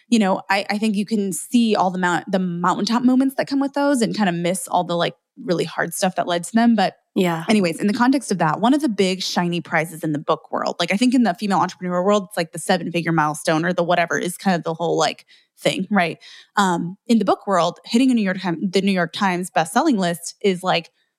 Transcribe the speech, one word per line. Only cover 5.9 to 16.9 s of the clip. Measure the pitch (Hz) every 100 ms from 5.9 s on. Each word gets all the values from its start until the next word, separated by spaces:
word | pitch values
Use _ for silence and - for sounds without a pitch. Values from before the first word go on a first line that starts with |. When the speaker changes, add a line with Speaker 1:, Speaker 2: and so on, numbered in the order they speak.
Speaker 1:
stuff | - 190 -
that | -
led | 175 170
to |
them. | 226 233 226
But | 185 - _ -
Speaker 2:
Yeah. | 180 165 170
Speaker 1:
anyways, | 220 175 160
in | 202
the |
context | 202 247 277 -
of | 185
that, | 160 151
one | 226
of | 294
the | 285
big | 202 190 185
shiny | - 190 175 175
prizes | - 165 165 156
in | 160
the | 147
book | 160 156 -
world, | - - -
like, | 170
I | 196
think | 254
in | 262
the | 214 175
female | 208 185
entrepreneur | 180 - 180 180
world, | 190 208 185
it's, | -
like, | 170
the | 165
seven-figure | - 185 175 170 165
milestone | 165 151 147 - 156 175
or |
the | 175
whatever | 170 175 170 -
is | 180 -
kind | 202 170
of |
the | 165
whole, | 160 165 156
like, | 156 156 _ _ _ _
thing, | - - 190
right? | 202 170 - - - - -
Um, | 190 170 175